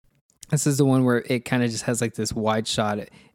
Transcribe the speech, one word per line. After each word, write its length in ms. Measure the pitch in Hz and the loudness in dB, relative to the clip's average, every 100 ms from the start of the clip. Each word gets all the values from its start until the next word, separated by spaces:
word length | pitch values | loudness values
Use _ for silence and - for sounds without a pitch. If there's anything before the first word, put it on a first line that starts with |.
| _ _ _ _ - | _ _ _ _ -4
This 160 | 151 147 | 0 0
is 140 | 139 | 2
the 60 | 139 | 4
one 180 | 131 | 4
where 200 | 127 120 - | 4 2 0
it 160 | 123 - | -4 0
kinda 220 | 127 120 | 0 0
just 160 | 110 | -2
has, 180 | - 120 | -4 -2
like, 140 | 120 - | -2 -4
this 180 | 110 | -6
wide 340 | - 110 110 113 | -2 0 0 -2
shot. 300 | - 107 104 | -2 -2 -2
It, 140 | - - - | -8 -18 -20